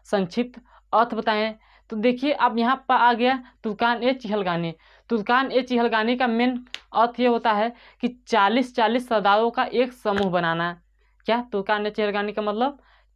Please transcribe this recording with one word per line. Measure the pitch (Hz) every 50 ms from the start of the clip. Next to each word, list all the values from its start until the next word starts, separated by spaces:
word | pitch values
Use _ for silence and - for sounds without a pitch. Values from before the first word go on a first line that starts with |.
| _
संक्षिप्त | - - 202 190 180 - 233 247 247 - - - _ _ - _ _ -
अर्थ | 214 233 233 226
बताएं। | 214 214 233 214 214 220 220 214 220 _ _ _ _ _ _
तो | 226
देखिए, | 214 208 247 247 247 262 294 285
अब | - 233 247 220 233
यहाँ | 233 233 262 262 - -
पर | 254
आ | 233 226 240 240
गया | 214 240 247 262 254 254 - _ _ -
तुर्कान | 226 208 208 240 233 240 - 240
ए | 247 269
चिहलगानी। | 262 - 196 214 214 190 180 175 170 170 165 160 - _ _ _ _ _ _
तुर्कान | 233 220 202 - 247 254 269 254 190
ए | 247 254
चिहलगानी | 254 254 233 233 233 220 220 214 226 247
का | 247 262
मेन | 247 226 226 240 247 254 240 - - - - - _ -
अर्थ | 208 226 240 240 -
ये | 247
होता | 247 240 233 233 233 214
है | 208 214 240 240 - - - - _
कि | - 240 - - _
चालीस | - 226 214 196 202 220 254 247 254 -
चालीस | - 233 214 226 254 247 -
सरदारों | 233 214 190 202 202 214 226 233
का | 226 262 254
एक | - - 226 247 247 -
समूह | - - 214 202 202 202 185
बनाना। | 175 180 170 165 165 165 170 175 175 170 _ _ _ _ _ _ _ _ _
क्या? | - 220 240 240 247 -
तुर्कान | 202 196 202 214 208 208
ए | 208
चिहलगानी | 208 - 214 208 202 208 202 208 208
का | 220 214
मतलब | 208 208 214 247 277 285 - _ _ _ _ _ _ _